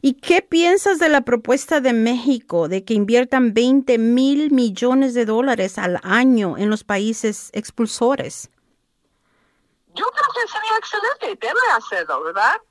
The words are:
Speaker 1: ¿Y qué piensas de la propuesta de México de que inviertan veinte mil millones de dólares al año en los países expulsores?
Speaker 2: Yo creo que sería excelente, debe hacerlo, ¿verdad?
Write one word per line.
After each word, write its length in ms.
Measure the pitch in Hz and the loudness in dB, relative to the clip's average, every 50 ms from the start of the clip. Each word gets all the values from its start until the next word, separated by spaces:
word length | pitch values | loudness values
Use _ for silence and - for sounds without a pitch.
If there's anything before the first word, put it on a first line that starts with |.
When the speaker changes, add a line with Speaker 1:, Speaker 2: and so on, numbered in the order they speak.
Speaker 1:
¿Y 140 | - 269 262 | -2 -2 -2
qué 260 | - - - 339 381 | 0 0 2 2 2
piensas 580 | - - 330 330 339 349 381 392 - 403 370 311 | 2 0 2 2 4 4 4 2 2 0 0 2
de 80 | 349 | 2
la 140 | 311 294 277 | 2 2 2
propuesta 580 | - - 240 226 - - 254 277 - - 330 294 | 2 2 -2 0 0 0 -2 -2 0 0 0 0
de 140 | 254 262 240 | 2 2 2
México 720 | 226 220 233 254 240 233 285 262 226 - - 175 170 170 | 2 2 2 0 0 0 0 -2 -2 -2 -4 -2 -2 -2
de 160 | 185 185 190 190 | -2 -2 -4 -2
que 100 | - 220 | -2 0
inviertan 600 | 208 202 208 233 247 254 247 269 262 254 226 202 | 0 2 2 2 2 2 2 2 2 2 2 2
veinte 440 | 226 247 254 269 277 262 - 240 | 2 2 4 4 2 2 2 2
mil 540 | 226 226 233 240 254 262 277 285 285 311 294 | 2 2 2 2 2 2 2 2 2 2 2
millones 600 | 285 254 240 220 190 - 240 247 262 269 269 254 233 | 2 2 2 0 0 -2 0 2 2 2 2 2 0
de 100 | 240 226 | 0 0
dólares 540 | 214 220 226 269 277 233 214 185 190 - | 0 0 0 0 0 0 0 -2 -4 -4
al 240 | 208 185 180 175 - - | -4 -4 -4 -4 -4 -2
año 540 | 185 196 240 254 262 247 220 202 175 - | 0 2 4 4 4 4 2 2 -2 -2
en 120 | - 202 208 | -2 -2 -2
los 140 | 220 214 - | -2 -4 -4
países 640 | - 202 196 208 226 220 - - 214 208 - - - - | -4 -4 -2 -2 -4 -4 -4 -4 -4 -6 -6 -12 -12 -10
expulsores? 960 | 208 - - - - 226 214 - - 240 247 277 - 127 - - - - - _ _ _ _ _ _ _ _ _ _ _ _ _ _ _ _ _ _ _ _ _ _ _ _ _ _ _ _ - | -10 -10 -8 -6 -4 -4 -4 -2 -2 -2 0 0 -2 -6 -10 -12 -16 -18 -20 _ _ _ _ _ _ _ _ _ _ _ _ _ _ _ _ _ _ _ _ _ _ _ _ _ _ _ _ -10
Speaker 2:
Yo 120 | - 415 | -6 -6
creo 240 | 508 - - 554 554 - | -4 -2 -2 -2 -2 -2
que 160 | 494 466 - | -4 -6 -6
sería 260 | - 427 440 440 440 | -6 -6 -4 -2 -2
excelente, 720 | 453 - - 427 415 415 494 571 - 453 453 392 - - | -4 -4 -4 -6 -4 -2 -4 -4 -4 -6 -8 -8 -6 -6
debe 140 | 254 - 466 - - - | -4 -2 0 0 2 0
hacerlo, 480 | - - - 208 180 165 - 131 139 156 | -2 -2 -4 -6 -6 -6 -4 -6 -6 -6
¿verdad? 340 | 160 180 196 214 262 381 453 _ _ | -6 -2 0 0 0 0 -2 _ _